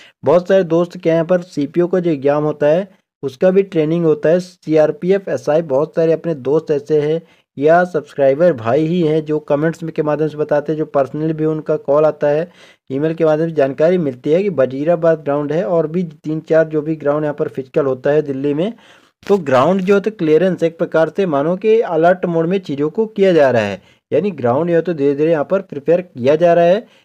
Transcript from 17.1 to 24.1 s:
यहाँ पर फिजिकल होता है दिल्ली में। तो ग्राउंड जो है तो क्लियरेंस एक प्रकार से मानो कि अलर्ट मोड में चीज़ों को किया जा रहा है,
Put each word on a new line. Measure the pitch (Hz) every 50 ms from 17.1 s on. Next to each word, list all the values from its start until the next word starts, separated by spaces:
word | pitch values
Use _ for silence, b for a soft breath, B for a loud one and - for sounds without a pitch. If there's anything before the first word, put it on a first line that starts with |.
| 143 151 151
यहाँ | 147 139
पर | - 156 143
फिजिकल | - - 131 - - 160 143
होता | 135 131 123 - 143
है | 147 156 147
दिल्ली | 139 135 135 139 147 143
में। | 151 175 220 226 b b b b b b b b _ -
तो | - 202 196
ग्राउंड | 160 135 131 123 131 165 190 196
जो | 180 196 202
है | 202
तो | 190 220 214
क्लियरेंस | - 170 156 151 160 180 190 175 - 165
एक | 165 165 -
प्रकार | 175 - - 156 160 156 170
से | - 196
मानो | 180 147 139 143 165 180
कि | 185 - 220 220 226
अलर्ट | 254 175 170 156 160 175 185 180 -
मोड | 180 170 165 165
में | 165 190 202
चीज़ों | 190 - 143 139 147 156
को | 160 220 226 214
किया | - 196 196 190 175
जा | 156 143 131
रहा | 120 113 104
है, | 101 98 92 b b b b b -